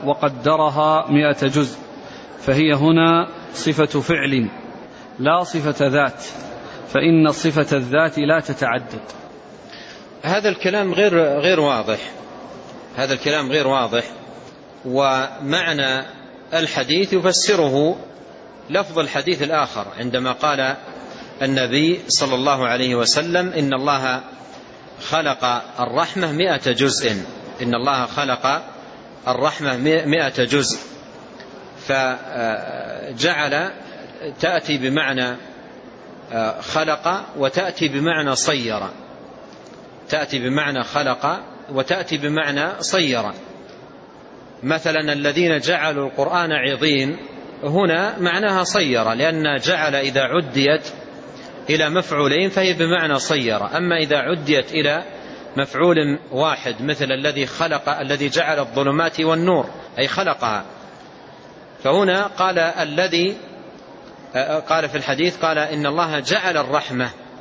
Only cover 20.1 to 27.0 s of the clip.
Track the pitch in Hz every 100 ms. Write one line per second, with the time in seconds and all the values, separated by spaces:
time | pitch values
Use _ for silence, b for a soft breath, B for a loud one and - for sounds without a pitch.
20.1 | 127 127 127 151 135 131 139 - - B
21.1 | B B - 135 135 127 131 160 175 131
22.1 | - 139 127 139 135 127 120 127 123 113
23.1 | 147 165 175 180 165 143 131 143 139 131
24.1 | 127 - - - - - - - - -
25.1 | 160 151 131 127 120 - - 120 127 165
26.1 | 196 170 151 185 143 135 117 135 127